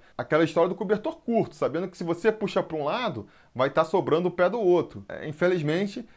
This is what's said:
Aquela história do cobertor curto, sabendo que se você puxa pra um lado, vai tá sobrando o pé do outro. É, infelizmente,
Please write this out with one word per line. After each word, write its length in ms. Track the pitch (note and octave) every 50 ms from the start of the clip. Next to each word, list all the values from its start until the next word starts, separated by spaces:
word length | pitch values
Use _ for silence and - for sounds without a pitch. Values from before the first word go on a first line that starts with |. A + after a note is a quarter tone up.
| - _ -
Aquela 260 | - B2 - D#3 D#3
história 280 | E3 D#3 - F3 F#3+ F3+
do 40 | F#3
cobertor 420 | - A3 F#3 G#3+ G#3 - D#4+ D#4+
curto, 380 | - - A#3 A#3 A3 D#3+ - -
sabendo 320 | - C#3+ B2+ C3+ E3 F#3+
que 120 | F#3 - -
se 40 |
você 300 | F3+ E3 E3+ E3+ - A3
puxa 300 | G#3+ A3 G#3 F3+ - G3
pra 160 | F3+ - D#3+ D#3
um 60 | C#3
lado, 440 | D3 D#3+ B3 B3+ G#3 C3 G#2+ - - _ _ _ _ -
vai 140 | A2+ C3 C#3+
tá 160 | - D#3+ E3
sobrando 440 | D#3+ - F#3 C#3+ B2 C#3+ E3+ F3+ F3
o 40 |
pé 160 | F3 - F3 F3+
do 100 | G#3 A#3+
outro. 460 | G#3 F3+ F3+ E3 C#3+ - - G2+ G2
É, 220 | - - C#2+ F#2+ D#3
infelizmente, 800 | D3 - F3+ F#3 F#3 F3 D3 D3 D#3+ F3+ G#3 G3 - B3 A3+ - -